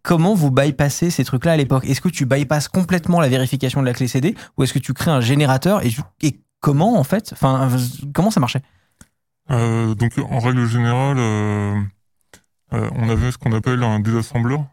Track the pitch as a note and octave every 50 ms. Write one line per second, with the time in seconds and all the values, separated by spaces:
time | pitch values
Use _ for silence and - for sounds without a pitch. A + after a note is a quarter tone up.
0 | - - F3 D#3+ D#3+ F#3+ A3 F#3 D3+ C#3 B2+ C3+ C#3 D3+ C#3 - D3 C#3+ - -
1 | E3+ F3 E3+ - B2+ - - B2 - E3+ E3 D#3 C#3 - C#3 C3 - - C#3 -
2 | - F#3 - - D3+ B2 C3+ C#3 C#3+ - D3+ D3 C#3 - - F#3 F3+ E3 F#3 F3
3 | E3 - F3 F3 D#3+ B2+ B2+ C3 C3 B2+ - C3 - B2+ - C#3+ C3+ B2 A#2+ -
4 | C3 A#2+ - C3+ B2 F3+ - - - - _ - C3+ B2 - C#3 - - C3+ -
5 | - F3 D#3 C3 A#2 A#2 C#3+ D3 D3+ C3+ C3 C3 - F3+ G#3 G3 - B2 A2+ C#3
6 | - - _ - - D3 - - _ _ _ _ - D3+ C#3+ C#3 E3 A3+ B3 F#3
7 | C3 - - A2 - - - - - C3+ C3 C3 C3+ C3 B2 B2+ B2 B2 B2+ -
8 | - C#3+ C#3+ - E3+ A3 A3 F#3+ A#2+ - - C3 - _ _ _ _ _ _ -
9 | - _ _ _ _ _ _ _ _ - C3 A#2+ A#2 A#2 A2+ A#2 A2+ A2 A2 G2+
10 | A#2+ A#2 - - B2+ G#2+ - A#2 A#2 B2 B2+ B2+ A#2+ A#2 A#2 A#2+ A#2+ A#2 A#2+ B2+
11 | C3+ C#3 C#3 B2+ A#2+ A2 G#2+ G#2+ G#2 G#2 G#2 G#2 G2+ G2+ G2+ G#2 G2+ G2 - _
12 | _ _ _ _ _ _ - - _ _ _ _ _ _ - A2+ A2 A2 - A#2+
13 | A2+ A2+ A2+ G#2+ B2 B2+ B2 - - A#2+ A2+ A2 G#2 C3 B2+ B2 B2 A2+ G#2+ G#2+
14 | G#2 A2 A2+ A#2 A2+ - - A#2+ A#2 A#2+ C3+ D3+ D3 C#3